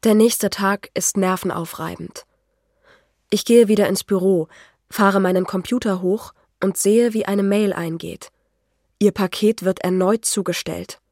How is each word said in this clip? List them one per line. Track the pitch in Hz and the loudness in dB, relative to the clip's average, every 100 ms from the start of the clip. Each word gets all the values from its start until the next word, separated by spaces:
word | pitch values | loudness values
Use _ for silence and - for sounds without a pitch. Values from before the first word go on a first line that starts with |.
Der | 226 | 4
nächste | 214 226 226 202 | 4 4 2 -4
Tag | - 196 202 - | -2 -2 -2 -6
ist | - - - | -6 -4 -2
nervenaufreibend. | 185 185 185 - 165 - 160 175 - - - _ _ _ _ _ _ _ _ _ _ | -2 -2 -4 -6 -8 -10 -12 -10 -14 -16 -20 _ _ _ _ _ _ _ _ _ _
Ich | 208 | -4
gehe | - 233 220 | 6 6 6
wieder | 208 202 | 4 2
ins | 190 | 0
Büro, | - 196 185 185 160 - - _ _ | -2 0 2 0 -2 -10 -20 _ _
fahre | - 202 196 | 0 2 2
meinen | 185 185 | 2 0
Computer | 185 185 180 247 226 185 | 0 -6 -4 -4 -2 -2
hoch | 180 208 - _ _ _ | -2 -4 -6 _ _ _
und | 196 185 | -4 -2
sehe, | 196 220 240 | 2 4 2
wie | 220 - | 0 -2
eine | 202 | -2
Mail | 196 202 208 | 0 0 0
eingeht. | 180 170 165 165 - - _ _ _ _ _ _ _ | -2 -6 -8 -10 -14 -18 _ _ _ _ _ _ _
Ihr | 202 | 0
Paket | 185 190 - 214 220 | 2 -4 0 0 0
wird | 185 185 | -2 -2
erneut | 180 185 185 226 | -2 0 0 0
zugestellt. | - - 185 170 - 165 180 - _ | -2 -4 -4 -6 -6 -10 -12 -18 _